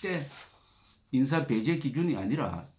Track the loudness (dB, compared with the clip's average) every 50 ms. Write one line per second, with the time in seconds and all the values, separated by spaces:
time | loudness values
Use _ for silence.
0 | -6 -4 -4 -4 -6 -8 -12 -18 -20 -20 -20 -20 _ _ _ _ _ -20 -20 -20
1 | _ 0 2 2 4 4 2 0 2 2 0 2 2 2 0 0 0 -2 0 2
2 | 2 2 0 0 0 -2 0 0 0 -2 -4 -6 -10 -12 _